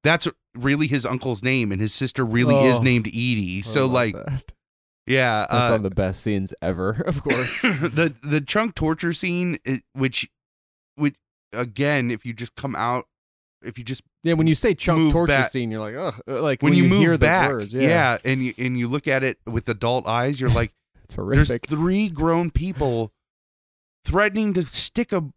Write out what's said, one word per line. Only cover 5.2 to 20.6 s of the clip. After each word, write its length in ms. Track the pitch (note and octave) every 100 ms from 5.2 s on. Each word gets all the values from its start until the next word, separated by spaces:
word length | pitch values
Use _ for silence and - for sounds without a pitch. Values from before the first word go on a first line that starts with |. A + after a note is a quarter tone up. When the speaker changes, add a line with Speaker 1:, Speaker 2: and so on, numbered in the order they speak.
| B2+ A2 -
Speaker 2:
That's 160 | A#2+ A#2+
Speaker 1:
uh, 40 |
Speaker 2:
one 20 |
of 80 | A2+
the 60 | G2
best 320 | F#2 F#2+ F#2+
scenes 300 | A2 G2+ F#2+ -
ever, 300 | F2 F2+ F#2+
<laughs> 120 | A2
of 160 | - C#3
course. 400 | C#3+ B2 B2+ -
Speaker 1:
<laughs> 0 |
the, 520 | B3 D3+ D#3+ C#3+ E3 C3
the 160 | C#3+ D3+
Chunk 320 | C#3 G#3 A3+
torture 380 | - D#3 D#3 E3+
scene, 440 | E3 F#3 F3 F3+ D#3
it, 180 | - C3 _
which, 380 | C#3 C3 - - _ _ _ _ _ _
which, 200 | - D3 - _ _ _
again, 600 | A2 B2 G#2 C#3+ D3 A#2+
if 140 | A2+
you 60 | A#2+
just 220 | A2+ A#2+
come 220 | - C#3 F2+
out, 300 | A#2 B2 - _ _ _ _ _
if 160 | - A#2+
you 60 |
just 200 | A#2 C3 _ _
Speaker 2:
Yeah, 100 | E3
when 140 | E3 D#3+
you 80 |
say 180 | D3+ E3+
Chunk 260 | E3 - E3
Speaker 1:
move 120 | D#3+
Speaker 2:
torture 140 | D#3 E3+
Speaker 1:
back 180 | C#3 B2+
Speaker 2:
scene, 180 | C3 A#2
you're 120 | A2
like, 140 | G#2+
"Ugh." 200 | B2+ F3 A2+ -
Uh, 120 | C3
like, 200 | D3+ C3
Speaker 1:
when 80 | C#3+
Speaker 2:
when 60 | C#3
Speaker 1:
you 80 |
Speaker 2:
you 40 | F3
Speaker 1:
move 100 | G3
Speaker 2:
hear 100 | E3 E3
those 100 | D3+
Speaker 1:
back, 240 | F#3 D3+
Speaker 2:
words, 220 | B2+ G2+
Speaker 1:
yeah. 80 | B2
Speaker 2:
yeah. 360 | C#3 E3+ C3+ A#2
Speaker 1:
and 180 | B2+ C3+
you, 80 | B2+ -
and 220 | B2+ B2
you 80 | A#2+
look 180 | C#3+ D3+
at 140 | C3+
it 160 | C3 -
with 220 | - A2+ A#2
adult 400 | G#2+ A#2+ B2+ -
eyes, 320 | A#2 C3 C3+
you're 100 | B2+
like, 220 | A#2+